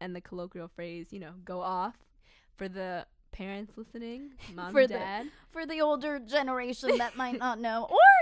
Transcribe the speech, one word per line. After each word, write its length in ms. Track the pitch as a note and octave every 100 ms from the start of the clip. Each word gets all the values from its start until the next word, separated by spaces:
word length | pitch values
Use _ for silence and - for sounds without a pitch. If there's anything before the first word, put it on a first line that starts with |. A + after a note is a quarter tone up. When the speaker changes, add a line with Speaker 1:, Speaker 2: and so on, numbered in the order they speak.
Speaker 1:
and 160 | F3+ F3
the 60 |
colloquial 460 | - F3+ F3+ F#3 E3+
phrase, 400 | - F3 E3+ E3
you 80 | G3+
know, 120 | D#3 F3+
"go 160 | F3+ F3+
off" 360 | F#3 F#3 G3 - _ _ _ _ _ -
for 140 | F#3+
the 340 | F#3+ F#3 F3 - _ -
parents 440 | - G3 G3 G#3 -
listening, 540 | A3+ A#3 A#3 B3 C#4+ C4
Speaker 2:
<laughs> 120 | -
Speaker 1:
mom 180 | F3 F3+
Speaker 2:
For 80 | C4+
Speaker 1:
and 80 | C4
Speaker 2:
the 60 |
Speaker 1:
dad. 320 | F#3+ F#3+ G#3 C#4+ - -
Speaker 2:
for 160 | E4 D#4
the 160 | D#4+
older 360 | D4+ D4 D4 C#4+
generation 800 | A3 C#4+ C4 B3+ B3 B3+ B3+ A#3+
that 180 | A#3+
might 240 | A#3 B3+ A#3+
Speaker 1:
<laughs> 0 |
Speaker 2:
not 220 | B3 A3
know, 240 | A#3 A3+ A3+
or, 100 | A4 F#5+ F#5+